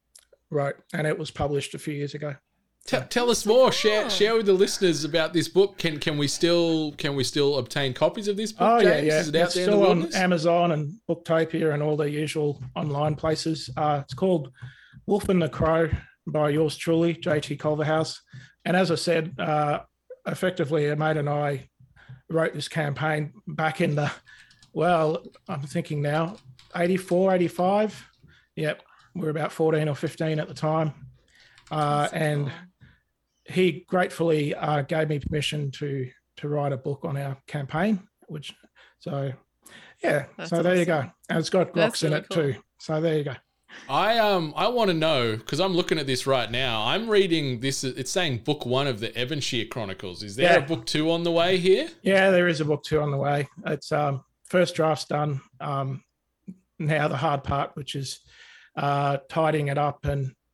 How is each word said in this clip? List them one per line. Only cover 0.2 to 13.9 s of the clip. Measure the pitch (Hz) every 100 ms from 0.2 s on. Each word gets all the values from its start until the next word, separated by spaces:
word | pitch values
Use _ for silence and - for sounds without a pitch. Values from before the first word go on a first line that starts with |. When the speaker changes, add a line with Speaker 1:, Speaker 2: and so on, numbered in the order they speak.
| _ _ _
Speaker 1:
wrote, | 147 139 - _
and | 170 156
it | 160
was | 151
published | - 143 143 135 143
a |
few | 156
years | 143 143
ago. | 147 147 135 _ _ _ _ -
Speaker 2:
T-, | 254 -
tell | 247 240
us | 226
Speaker 3:
That's |
so | 202
Speaker 2:
more. | 247 247
Share, | - 208 214
Speaker 3:
cool. | 214
Speaker 2:
share | 196 208 226
with | 202
the |
listeners | 185 208 - 180 147
about | 156 165 160
this | 170 -
book. | 185 196 -
Can, | 170 147
can | 165 147
we | 143
still, | - 170 170 170 160 151
can | - 151 139
we |
still | 127 151 143 139
obtain | 113 147 135
copies | 120 156 226 208
of | 202
this | 220
book, | - 196
Speaker 1:
Oh, | 233
yeah, | 185 151
Speaker 2:
James? | 151
Speaker 1:
yeah. | 156
Speaker 2:
Is | 151
it | 156
out | 175
Speaker 1:
It's |
Speaker 2:
there | 180 185
in |
Speaker 1:
still | 208
Speaker 2:
the | 190
Speaker 1:
on | 175
Speaker 2:
wilderness? | 165 190
Speaker 1:
Amazon | 180 170 170 170 170
and | 151 147 202 -
Booktopia | 160 - 160 160 165 160
and | 147
all | 151 151
the | 147
usual | 147 156 156 147 139 - 175
online | 156 143 151 147
places. | 160 156 165 156 - 131
Uh, | 151